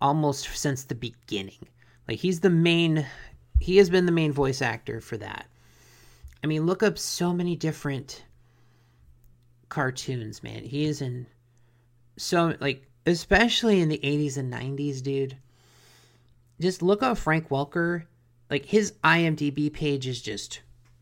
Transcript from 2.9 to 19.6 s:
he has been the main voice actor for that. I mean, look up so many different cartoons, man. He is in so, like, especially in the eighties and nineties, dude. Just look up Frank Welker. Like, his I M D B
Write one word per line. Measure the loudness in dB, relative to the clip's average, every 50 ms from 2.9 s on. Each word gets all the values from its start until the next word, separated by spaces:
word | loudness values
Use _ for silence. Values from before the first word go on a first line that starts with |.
| 2 0 0 -4 -8 -16 -20 -20 -20 -20 _ _ 0 0
he | 2 6 8 6
has | 8 8
been | 6 4 4
the | 4
main | 2 2 2 2
voice | 2 2 0 0 0 -2
actor | -2 -4 -4 -6 -8 -10 -10 -10
for | -10 -10 -10
that. | -10 -10 -10 -12 -14 -14 -16 _ _ _ _ _ _ _ -20 -20 _ -20 -20 -20 _ -20 -20 -14 _ -4
I |
mean, | -2 0 0 0
look | 0 2 2
up | 2 2 2 0
so | -4 -6 -4 -2 0 0
many | 0 0 -2 -2 -2
different | -2 -2 -4 -4 -4 -4 -4 -4 -6 -8 -10 -16 -18 -20 -20 _ _ _ _ _ _ _ _ _ _ _ _ _ _ _ -20 _ _ -20 -20 _ _ _ _ _ _ _ -8
cartoons, | -4 -2 -2 -2 -4 -6 -6 -6 -6 -6 -8 -10 -12 -14
man. | -14 -14 -12 -12 -12
He | -8 -4 -4 -2
is | -2 -2 -4
in | -6 -8 -8 -10 -12 -16 _ _ _ _ _ _ _ _ _ _ _ _ _ _ _ _ _
so, | -12 -6 -2 0 2 2 2 0 -2
like, | -2 -4 -4 -4 -8 _ _ _ 0
especially | 0 0 0 2 2 4 4 4 4 2 2 4 4 4 4
in | 4 2
the | 0 0 0
eighties | 0 0 0 0 -2 -2
and | -4 -6 -6
nineties, | -6 -6 -6 -6 -6 -4 -4 -4 -4 -4
dude. | -4 -2 -2 -2 -2 -4 -6 -12 _ _ _ _ _ _ _ _ _ _ _ _ _ _ _ _ _ _ _ _ _ _ _ -4
Just | -2 -2 -2 0
look | 2 2 2 2
up | 2 0 0
Frank | 0 2 2 2 2 0 0
Welker. | -2 -2 -2 -2 -2 -2 -2 0 -2 -4 -8 -12 _ _ _ _ _ _ _ -4
Like, | -4 -4 -2
his | 0 2 2 2 0 -2 _
I | 2 4 4 4
M | 4 2 0
D | 0 -2 -2
B | -2 -2